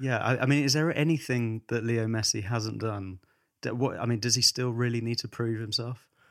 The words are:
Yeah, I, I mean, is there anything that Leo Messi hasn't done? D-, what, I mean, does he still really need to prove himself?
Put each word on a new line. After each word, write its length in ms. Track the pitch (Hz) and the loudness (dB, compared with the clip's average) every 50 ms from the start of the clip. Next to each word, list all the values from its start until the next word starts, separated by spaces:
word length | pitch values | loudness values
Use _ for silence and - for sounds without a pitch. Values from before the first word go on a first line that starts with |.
Yeah, 180 | 131 131 120 107 | -4 -2 0 0
I, 240 | 101 117 131 113 | 2 2 2 4
I 40 | 131 | 4
mean, 180 | 131 143 147 143 | 4 4 4 4
is 80 | 139 | 2
there 200 | 131 151 156 170 - - | 2 2 2 2 2 2
anything 640 | 151 165 165 143 - - 127 120 117 113 113 110 - - | 2 2 2 2 0 0 0 0 0 0 -2 -4 -4 -4
that 160 | 120 117 107 | -2 0 0
Leo 220 | 117 120 113 113 | 2 2 2 2
Messi 360 | 113 113 110 107 - - 110 | 0 0 0 0 0 -2 -2
hasn't 380 | 98 98 120 113 107 110 110 107 | -2 -2 -2 -2 -2 -4 -4 -4
done? 400 | 107 113 104 101 95 95 90 92 _ _ _ _ _ _ _ _ | -4 -4 -4 -4 -6 -8 -10 -12 _ _ _ _ _ _ _ _
D-, 100 | - - | -8 -6
what, 300 | 117 120 135 127 90 82 | -2 0 0 0 0 0
I 60 | 110 | 0
mean, 120 | 117 120 107 | 0 0 0
does 160 | 110 120 - | 0 0 2
he 80 | 127 | 4
still 280 | 120 - - 127 127 123 | 4 2 2 2 -2 0
really 280 | 113 117 123 120 120 117 | 0 0 0 0 0 0
need 180 | 117 117 117 - | -2 -2 -2 -4
to 100 | - 113 | -6 -6
prove 320 | - - 117 113 113 110 | -6 -4 -2 -2 -2 -4
himself? 480 | 113 104 104 - 113 120 127 - _ _ _ _ _ _ | -4 -4 -4 -4 -4 -6 -8 -10 _ _ _ _ _ _